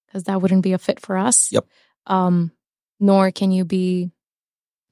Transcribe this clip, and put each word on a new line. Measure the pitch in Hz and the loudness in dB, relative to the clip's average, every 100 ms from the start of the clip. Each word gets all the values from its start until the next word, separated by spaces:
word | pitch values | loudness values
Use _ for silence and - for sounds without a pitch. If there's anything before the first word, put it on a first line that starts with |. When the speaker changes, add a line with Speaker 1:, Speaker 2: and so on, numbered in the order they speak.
| _ | _
Speaker 1:
'cause | 196 | -10
that | 180 190 | -6 -2
wouldn't | 185 190 | 2 2
be | 190 | 2
a | 185 | -2
fit | - - | -2 -6
for | - 190 | -4 -4
us. | 226 - - | 0 0 0
Speaker 2:
Yep. | - - _ _ _ - | -2 -4 _ _ _ -2
Speaker 1:
Um, | 190 180 175 165 _ _ _ _ - | 0 2 0 -2 _ _ _ _ -2
nor | 202 196 190 | 2 4 2
can | - 190 | 0 -2
you | 185 | 0
be | 175 185 185 180 180 _ _ _ _ _ _ _ _ | -2 -2 -2 -2 -6 _ _ _ _ _ _ _ _